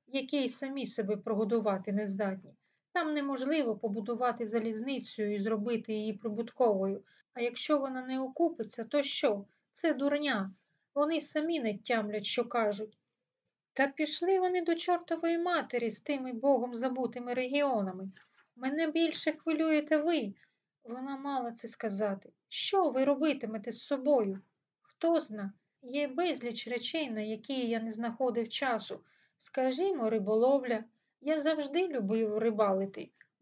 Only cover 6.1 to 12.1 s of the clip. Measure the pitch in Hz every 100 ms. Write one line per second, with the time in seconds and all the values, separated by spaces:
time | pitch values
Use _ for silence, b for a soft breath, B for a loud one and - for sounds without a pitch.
6.1 | 202 226 208 233 - 240 196 196 196 b
7.1 | b _ 247 240 240 - 294 269 254 254
8.1 | 262 262 - 330 339 214 - 214 294 277
9.1 | - 269 202 202 b b - 330 247 277
10.1 | 285 294 220 190 b b b b 277 294
11.1 | 330 - 302 311 330 226 208 - 226 214